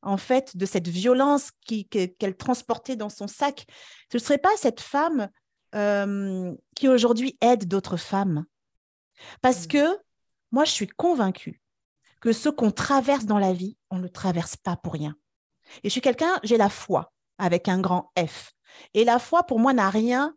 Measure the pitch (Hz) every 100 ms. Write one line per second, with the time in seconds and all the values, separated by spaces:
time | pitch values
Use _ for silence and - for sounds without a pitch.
0 | 202 196 - 254 262 180 190 202 170 175
1 | 214 254 277 285 - _ - 220 196 220
2 | 185 _ 196 190 - 254 - 233 - 254
3 | 208 - 202 - 285 277 - - - -
4 | _ 240 - 285 359 415 269 - - 285
5 | 320 302 202 _ _ _ _ 214 202 202
6 | 202 202 196 185 180 170 _ - 269 254
7 | 233 226 262 - 233 247 185 196 - 175
8 | - 196 196 151 170 _ _ _ _ _
9 | _ _ - - 254 247 165 294 294 392
10 | _ _ _ _ _ 240 311 - 202 -
11 | 349 320 196 185 - - _ _ _ _
12 | _ _ 233 226 302 294 220 - - 277
13 | 254 277 214 208 196 185 185 - _ 190
14 | 180 - 190 170 165 - - 170 170 160
15 | 151 151 _ _ _ _ _ - 208 254
16 | 277 240 320 370 214 226 202 - - 185
17 | - _ _ _ 190 170 185 185 190 180
18 | - - 165 - - _ _ - - -
19 | 233 240 - 339 349 233 240 262 196 202
20 | 226 247 294